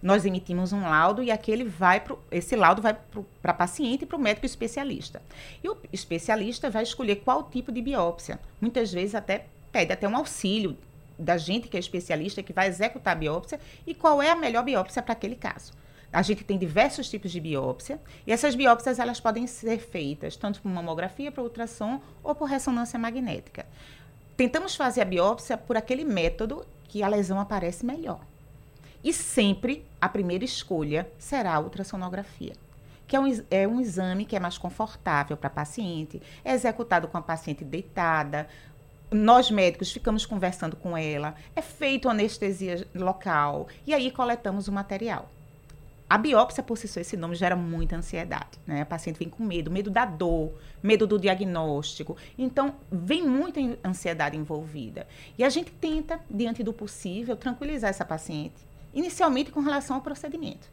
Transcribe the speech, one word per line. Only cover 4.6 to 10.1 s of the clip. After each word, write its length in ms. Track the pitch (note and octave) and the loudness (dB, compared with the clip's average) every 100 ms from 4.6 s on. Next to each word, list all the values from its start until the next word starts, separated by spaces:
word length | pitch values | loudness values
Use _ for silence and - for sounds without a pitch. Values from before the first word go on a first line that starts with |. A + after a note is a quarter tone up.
| A3+ - C#4 - - - - - - - | -6 -4 -6 -6 -8 -14 -16 -18 -18 -10
E 60 | E4+ | -8
o 80 | G#4+ - | -8 -8
especialista 800 | G3 - E3 - A3 G#3+ A#3+ C#4+ | -10 -4 -4 0 0 0 -4 -2
vai 120 | G#3+ | -2
escolher 320 | A#3 - A#3+ G3+ | -2 -4 -2 0
qual 280 | - C4+ | 2 0
tipo 260 | D4+ B3 B3+ | 0 -6 -6
de 100 | A#3+ | -6
biópsia. 560 | A3+ C4+ E3+ E3+ - - - - | -2 0 0 0 -8 -10 -12 -4
Muitas 320 | A3 B3 A3+ | -2 0 0
vezes 220 | F3 F#3+ | 0 -2
até 320 | G#3+ G3 G3 - - - | -4 -2 -4 -4 -20 -4
pede 220 | - F3 | 0 2
até 160 | F#3+ | 2
um 80 | G3+ | 0